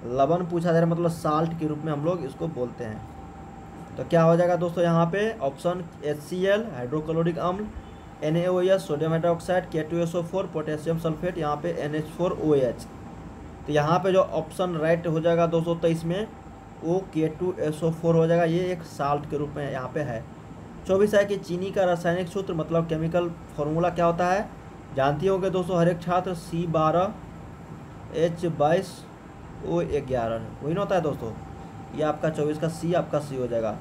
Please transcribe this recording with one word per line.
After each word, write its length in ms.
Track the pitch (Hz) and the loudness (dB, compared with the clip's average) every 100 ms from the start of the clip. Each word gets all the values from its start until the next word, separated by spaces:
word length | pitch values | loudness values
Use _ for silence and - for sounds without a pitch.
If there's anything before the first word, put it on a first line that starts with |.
| 117 | -2
लवण 380 | 127 139 175 | 2 4 4
पूछा 200 | 175 175 | 2 0
जा 60 | 170 | 4
रहा 100 | 165 | 4
है, 60 | 165 | 4
मतलब 220 | 170 170 | 4 0
salt 480 | 165 156 151 165 165 | 0 0 2 2 0
के 80 | 156 | -2
रूप 120 | 147 | -2
में 140 | 156 | -4
हम 120 | 143 | -2
लोग 200 | 156 180 | 0 -2
इसको 240 | 131 - 165 | -4 -6 -6
बोलते 340 | 123 123 110 | -4 -6 -4
हैं। 160 | 117 107 - - - - - - - - - - | -10 -8 -12 -14 -16 -14 -16 -16 -16 -16 -12 -10
तो 80 | |
क्या 180 | 127 165 | 2 4
हो 140 | 165 170 | 6 6
जाएगा 200 | 175 175 | 4 2
दोस्तों 280 | 175 170 | 0 2
यहाँ 220 | 170 165 170 | 4 4 4
पे? 240 | 196 220 - | 2 -2 -2
Option 440 | 135 139 175 180 170 - | -4 -2 -2 -2 -6 -8
एचसीएल, 640 | 202 151 - 180 190 208 226 | -4 -4 -4 0 2 2 0
hydrochloric 640 | 135 123 151 156 160 170 170 | -6 -4 -4 -2 0 0 0
aml, 260 | 170 190 214 - - - - - | -2 -2 -4 -8 -14 -16 -18 -6
एनएओएस, 640 | 151 160 180 185 180 190 180 | 0 2 2 4 4 4 2
sodium 220 | 147 160 | -2 2
hydroxide, 600 | 165 170 165 - 185 180 | 2 2 0 0 0 0
K 120 | 160 | -4
टू 140 | 156 170 | -2 -2
एस 160 | 165 | 0
ओ 80 | 175 | -2
four, 280 | 165 185 190 | -2 -4 -2
potassium 460 | 156 156 151 151 165 | -4 -4 -4 -2 -2
sulfate, 400 | 165 156 180 170 | -2 -2 -4 -2
यहाँ 180 | 151 147 | -2 -2
पे 160 | 170 165 | -2 -2
एनएच 240 | 147 151 151 | -2 -4 -4
फ़ोर 300 | - 175 - | -2 -2 0
ओ 140 | 156 | 4
एच। 320 | 143 127 - - - - - - - - - - | 4 4 0 -10 -14 -16 -14 -14 -14 -16 -14 0
तो 60 | |
यहाँ 260 | 147 147 175 | 2 4 4
पे 140 | 190 | 6
जो 80 | 185 | 4
option 560 | - 156 156 - 180 165 | 4 0 -4 -2 -2 0
right 300 | 156 170 170 | 2 2 2
हो 140 | 160 | 2
जाएगा 260 | 165 170 165 | 4 4 4
दोस्तों 280 | 165 165 170 | 2 2 2
तेईस 260 | 165 165 | 2 2
में, 220 | 165 180 226 - - - - - | 0 -2 -4 -8 -16 -16 -16 -8
वो 160 | 160 180 185 | 0 0 0
के 180 | 156 156 | 0 0
टू 220 | 156 180 180 | 0 -4 -2
एस 220 | 151 156 | -2 0
ओ 80 | 170 | -2
फ़ोर 240 | 165 165 165 | 0 4 4
हो 100 | 160 | 6
जाएगा। 180 | 170 | 6
ये 160 | 170 165 180 | 4 2 0
एक 160 | 180 | -2
salt 440 | - - 143 143 147 | -6 -4 0 0 -2
के 80 | 143 | -4
रूप 140 | 143 147 | -4 -4
में 140 | 139 | -6
यहाँ 160 | 127 127 | -6 -4
पे 120 | 165 | -4
है। 220 | 135 117 - - - - - - - | -4 -6 -8 -16 -16 -16 -16 -14 0
चौबीस 280 | 190 208 | 4 6
है 100 | 208 | 6
कि 120 | 202 196 | 4 0
चीनी 320 | 160 175 196 | -4 -4 -2
का 140 | 202 | 2
रासायनिक 440 | 185 175 175 175 180 | 2 4 2 0 -2
सूत्र, 260 | 202 190 | -4 -4
मतलब 340 | 170 156 165 165 | -4 0 0 0
chemical 420 | 156 165 175 175 170 - - | 0 2 2 0 -4 -12 -4
formula 320 | 147 156 180 | 0 2 2
क्या 160 | 175 170 | 4 2
होता 200 | 170 180 | 4 2
है? 220 | 190 214 - - - - - | 2 0 -8 -16 -16 -8 2
जानती 300 | 135 147 185 | 2 4 2
होंगे 240 | 190 185 | 2 2
दोस्तों 280 | 180 175 180 | 0 0 4
हर 100 | 170 | 4
एक 140 | 170 | 2
छात्र, 320 | 175 180 185 | 0 0 0
सी 320 | 170 - 165 175 | -6 -4 -4 0
बारह 440 | 160 156 165 196 214 - - - - - - - - - 143 | 4 4 4 2 -2 -14 -16 -16 -16 -16 -16 -16 -16 -8 0
एच 280 | 170 165 170 | 0 2 -2
बाईस 500 | - 147 170 - - - - - - - - | 2 4 4 2 -10 -16 -18 -18 -16 -16 -10
ओ 160 | - 170 170 143 127 | -2 0 0 -2 0
ग्यारह, 400 | 127 113 113 110 - | 0 0 -2 -6 -8
वही 120 | 139 | -2
ना 60 | 190 | 0
होता 140 | 196 | 2
है 60 | 190 | 2
दोस्तों। 300 | 156 131 117 107 - - - - - | 2 -2 -6 -8 -12 -14 -14 -14 -12
ये 80 | - | -2
आपका 240 | 151 151 160 | 0 2 0
चौबीस 280 | 156 147 151 | 0 -2 0
का 100 | 165 | -2
सी, 220 | - 165 | -2 0
आपका 240 | 170 160 147 | 0 2 -2
सी 160 | 143 135 | -2 -4
हो 100 | 123 | -2
जाएगा। 240 | 117 110 107 | 0 -2 -4